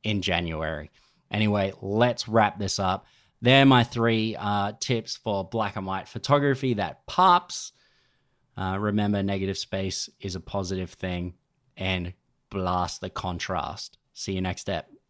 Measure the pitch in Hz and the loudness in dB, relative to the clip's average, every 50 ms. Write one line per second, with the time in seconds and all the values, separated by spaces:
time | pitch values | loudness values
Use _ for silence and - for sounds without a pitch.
0 | - 107 104 101 87 101 90 85 87 82 80 78 80 78 80 73 76 - _ _ | 0 0 -2 0 0 0 0 0 0 -2 -4 -4 -4 -4 -4 -6 -10 -12 _ _
1 | _ _ _ _ _ _ - 104 107 107 104 101 98 98 95 - - 98 101 110 | _ _ _ _ _ _ -2 0 2 2 2 2 0 -2 -4 -6 -6 -4 2 2
2 | 120 123 117 - - - 110 113 107 104 - 95 104 95 - - 98 92 95 98 | 2 2 2 -2 -6 2 4 4 4 4 2 -2 -4 -4 -2 -2 0 0 0 -2
3 | _ _ _ _ _ _ _ _ - 120 131 139 139 135 131 120 117 - - 120 | _ _ _ _ _ _ _ _ 4 6 8 8 8 8 8 8 6 4 0 0
4 | 117 117 117 110 110 113 107 - - 104 104 104 101 101 107 _ - - 127 113 | 2 2 2 2 0 -2 -4 -4 -4 -2 0 0 0 -2 -4 _ -4 -2 -2 -2
5 | 110 - - - _ 113 104 98 95 92 - 113 107 101 - 104 95 95 95 95 | -2 -6 -12 -8 _ -4 -2 -2 -4 -4 -2 -2 -2 -2 -4 -6 -6 -4 -6 -6
6 | - - - 107 - - 143 147 139 143 135 127 - 131 117 101 98 80 - _ | -6 -8 -12 -10 0 2 4 4 4 4 2 2 0 -2 0 0 -2 -4 -4 _
7 | _ - - - 185 190 175 180 - - - - - - _ _ _ _ _ _ | _ -4 2 4 6 8 6 6 4 -2 -12 -12 -12 -12 _ _ _ _ _ _
8 | _ _ _ _ _ _ _ _ _ _ _ - 95 92 95 98 104 107 101 104 | _ _ _ _ _ _ _ _ _ _ _ -4 -4 -2 -2 0 -2 0 0 2
9 | 104 104 104 101 98 98 98 95 95 95 95 - - _ - 98 98 95 - - | 2 2 2 0 0 0 -2 -2 -2 -2 -4 -4 -6 _ -6 -4 -4 -4 -4 -6
10 | - - _ _ - 98 90 92 - - - 101 95 87 98 92 92 87 - _ | -8 -10 _ _ -10 -8 -8 -8 -10 -6 -4 -4 -4 -2 -4 -4 -6 -8 -10 _
11 | - 92 90 90 87 90 87 _ _ _ _ _ _ _ _ - 92 92 92 90 | -6 -6 -4 -4 -6 -8 -10 _ _ _ _ _ _ _ _ -6 -2 -2 -2 -2
12 | 87 90 90 _ _ _ _ _ _ _ - 98 92 90 90 90 90 85 - - | -4 -6 -10 _ _ _ _ _ _ _ -6 -4 -2 0 0 0 0 -2 -4 -8
13 | - 92 _ - - 92 90 87 - - 92 82 71 71 73 - - - _ _ | -10 -10 _ -6 -6 -6 -6 -6 -6 -4 -4 -4 -4 -6 -8 -12 -14 -16 _ _
14 | _ _ _ - - - 98 92 92 92 87 - - - 95 80 - _ - - | _ _ _ -12 -6 -4 -2 -2 -2 -2 -4 -4 -6 -4 -4 -6 -6 _ -20 -20
15 | _ | _